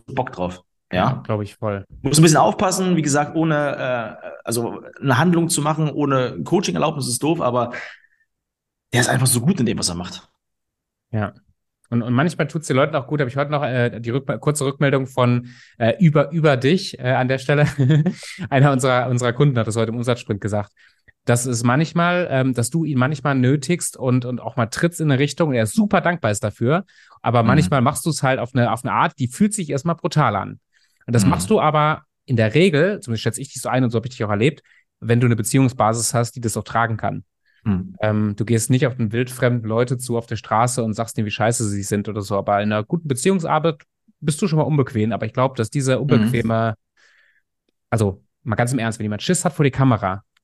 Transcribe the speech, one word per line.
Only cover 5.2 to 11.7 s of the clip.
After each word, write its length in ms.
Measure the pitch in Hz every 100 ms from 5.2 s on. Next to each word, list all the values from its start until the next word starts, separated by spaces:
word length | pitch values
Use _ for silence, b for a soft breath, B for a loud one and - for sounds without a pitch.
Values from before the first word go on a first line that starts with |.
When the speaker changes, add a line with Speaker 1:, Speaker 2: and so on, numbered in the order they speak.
| 175 170 165
Speaker 1:
zu 120 | -
machen, 280 | 151 151 151
ohne 520 | 147 139 131 123 170
Coaching-Erlaubnis 640 | 131 180 190 165 147 151 127
ist 160 | 117
doof, 180 | 143 165
aber 320 | 131 123 117 B B B B B _ _ _ _ _ _ _
der 80 | 120
ist 80 | 120
einfach 180 | 131 127
so 140 | 120
gut 180 | 139 196
in 60 | 120
dem, 140 | 90
was 100 | -
er 60 | 87
macht. 340 | 90 - - _ _ _ _ _ _ _ _
Speaker 2:
Ja. 220 | 107 98 - _ _ _